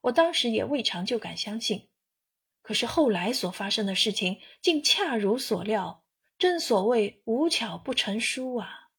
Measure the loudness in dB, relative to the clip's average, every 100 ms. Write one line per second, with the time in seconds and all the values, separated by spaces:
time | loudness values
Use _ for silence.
0 | 2 4 4 4 0 0 0 0 0 -4
1 | -4 -4 -4 -8 -6 -6 -4 -4 _ _
2 | _ _ _ _ _ _ -4 -2 0 4
3 | 4 4 0 -2 -4 -4 -4 -2 -2 0
4 | 0 0 -2 -4 -12 -2 0 2 2 0
5 | 0 0 2 0 0 -4 0 -2 -2 -10
6 | _ _ _ _ 0 2 2 2 4 2
7 | 2 -4 -2 0 2 0 -4 -6 -4 -2
8 | -2 -2 -2 -4 -6 -6 -8 -14 _